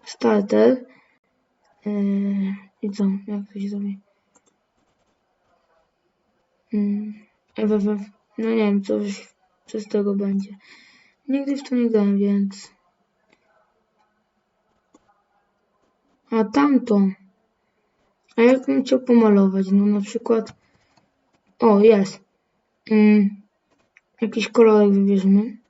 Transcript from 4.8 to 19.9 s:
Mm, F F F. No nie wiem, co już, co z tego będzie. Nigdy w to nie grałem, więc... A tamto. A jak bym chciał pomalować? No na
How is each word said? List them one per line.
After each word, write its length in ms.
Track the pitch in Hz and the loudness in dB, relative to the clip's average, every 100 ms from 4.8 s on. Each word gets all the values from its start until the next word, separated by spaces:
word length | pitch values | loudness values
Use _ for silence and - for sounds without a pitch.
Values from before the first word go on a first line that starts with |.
| _ _ _ _ _ _ _ _ _ _ _ _ _ _ _ _ _ _ _ | _ _ _ _ _ _ _ _ _ _ _ _ _ _ _ _ _ _ _
Mm, 400 | 208 202 202 214 214 _ _ _ - | -4 -4 -4 -8 -16 _ _ _ -6
F 140 | 214 | -2
F 160 | 214 202 | 0 -2
F. 120 | 208 208 _ _ - | -4 -8 _ _ -8
No 120 | 226 | -4
nie 60 | 226 | 0
wiem, 280 | 208 202 | 0 -2
co 100 | 196 | -2
już, 400 | 214 202 202 - _ _ _ _ | -4 -4 -10 -16 _ _ _ _
co 140 | 220 | -14
z 80 | 208 | -6
tego 280 | 208 202 196 | -4 -2 -4
będzie. 420 | 202 196 196 202 _ - _ _ _ _ - | -4 -4 -8 -16 _ -20 _ _ _ _ -6
Nigdy 280 | 269 277 277 | -6 -4 -8
w 140 | - | -4
to 60 | 247 | -2
nie 140 | 233 | 0
grałem, 280 | 220 202 196 | 0 0 0
więc... 540 | 202 202 202 - - _ _ _ _ _ _ _ _ _ _ _ _ _ _ _ _ _ _ _ _ _ _ _ _ _ _ _ _ _ _ _ _ _ _ _ _ | 0 0 -2 -8 -20 _ _ _ _ _ _ _ _ _ _ _ _ _ _ _ _ _ _ _ _ _ _ _ _ _ _ _ _ _ _ _ _ _ _ _ _
A 120 | 226 | -2
tamto. 560 | 208 285 285 262 240 202 196 185 _ _ _ _ _ _ _ _ _ _ _ - | 0 0 2 0 0 0 0 -4 _ _ _ _ _ _ _ _ _ _ _ 2
A 40 | |
jak 240 | 233 262 269 | 2 2 0
bym 180 | 269 | -4
chciał 160 | 262 254 | 0 -2
pomalować? 680 | - 233 220 202 196 190 190 | 2 2 4 4 2 0 0
No 140 | 196 | 0
na 160 | 202 | 2